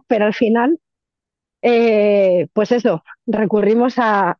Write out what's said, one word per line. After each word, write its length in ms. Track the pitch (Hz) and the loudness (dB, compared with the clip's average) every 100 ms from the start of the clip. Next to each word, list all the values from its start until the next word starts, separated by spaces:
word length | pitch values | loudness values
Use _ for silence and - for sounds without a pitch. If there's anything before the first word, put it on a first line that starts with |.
| - | 0
pero 180 | 226 208 | -2 0
al 80 | |
final, 460 | 208 220 226 247 330 _ _ _ _ _ _ _ _ | 0 0 0 0 -2 _ _ _ _ _ _ _ _
eh, 840 | 240 240 233 214 208 202 190 180 151 | 0 2 2 2 2 2 2 0 -2
pues 180 | - 208 | -2 -2
eso, 320 | 240 226 165 - - - | 0 0 -4 -8 -18 -8
recurrimos 720 | 214 208 214 214 226 247 240 | -4 -2 0 0 0 0 -2
a, 400 | 226 208 180 - | -2 0 -2 -4